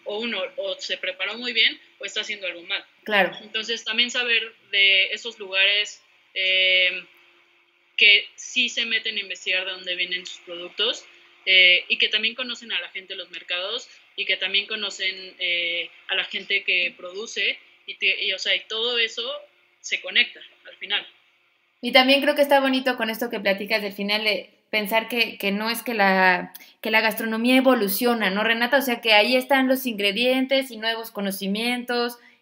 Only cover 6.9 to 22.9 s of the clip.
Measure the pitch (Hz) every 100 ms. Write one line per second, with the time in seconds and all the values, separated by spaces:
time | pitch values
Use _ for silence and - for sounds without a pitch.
6.9 | 185 175 _ _ _ _ _ _ _ _
7.9 | - 214 208 - - - 254 240 247 226
8.9 | 220 226 208 196 180 190 185 190 185 185
9.9 | 175 180 180 185 - - 175 175 - 220
10.9 | - - - _ _ 190 190 185 180 -
11.9 | 233 220 214 220 233 247 226 226 185 175
12.9 | 196 190 190 175 170 - 180 190 240 -
13.9 | - _ - 190 190 185 196 208 214 202
14.9 | 190 190 190 185 180 180 175 170 175 165
15.9 | - - 190 180 202 190 202 196 185 175
16.9 | - 180 185 226 214 208 262 _ _ -
17.9 | 190 196 - 202 190 208 185 - 220 233
18.9 | 240 220 233 240 294 - _ _ _ -
19.9 | 196 180 202 233 - - _ - - 190
20.9 | 196 175 _ _ _ _ _ _ _ 240
21.9 | 254 254 277 285 294 285 277 269 262 262